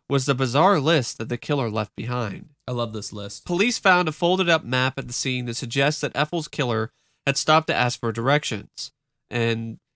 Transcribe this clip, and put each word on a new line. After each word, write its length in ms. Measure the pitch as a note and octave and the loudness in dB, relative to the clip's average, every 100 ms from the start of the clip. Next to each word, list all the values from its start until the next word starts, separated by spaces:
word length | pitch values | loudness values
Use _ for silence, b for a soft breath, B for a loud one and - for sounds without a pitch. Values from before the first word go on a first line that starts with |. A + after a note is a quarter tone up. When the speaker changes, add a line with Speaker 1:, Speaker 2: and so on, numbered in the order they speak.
| - | -2
Speaker 1:
was 180 | C#3 C3+ | 0 2
the 80 | |
bizarre 460 | C3 B2+ C3 F3+ F3+ | 0 2 4 4 4
list 380 | C#3 E3 A#2 - | 4 2 2 -6
that 100 | A2+ | -6
the 100 | A#2+ | -6
killer 320 | - D3 A#2 | -2 -2 0
left 240 | G#2+ A2 - | -2 -4 -6
behind. 540 | A2+ B2 G#2+ F2 - _ - | -6 -4 -4 -8 -14 _ -8
Speaker 2:
I 40 | |
love 200 | B2 A#2 | -4 -4
this 200 | G#2+ - | -6 -8
list. 320 | G#2 G2+ - | -10 -10 -12
Speaker 1:
Police 340 | - F3 A#3+ - | -4 0 2 2
found 300 | G3 F3+ E3+ | 4 4 4
a 40 | |
folded-up 520 | D3 F3 F#3 F3 D#3+ | 2 2 2 4 2
map 340 | - B2+ B2+ - | 2 0 0 -2
at 80 | B2 | -6
the 60 | |
scene 320 | - C3+ B2+ B2 | -4 -2 -2 -4
that 80 | A2+ | -6
suggests 440 | A#2+ C3 C#3 D3+ | -4 2 2 2
that 120 | C3 | -4
Ethel's 340 | - D3 E3+ D3+ | -2 -2 -2 -6
killer 420 | - B2+ A2 A2+ _ _ _ - | -4 0 0 -2 _ _ _ -2
had 100 | C3+ | 0
stopped 320 | - D#3 D#3 | 4 4 4
to 60 | |
ask 260 | F#2 B2 - | 0 0 0
for 120 | A#2 | -4
directions 760 | A2 B2 D3 - G#2 - - - _ _ _ _ | -2 2 2 2 -6 -8 -12 -12 _ _ _ _
and 480 | A#2+ A#2 A2+ A2+ A2 _ | 0 0 0 -4 -10 _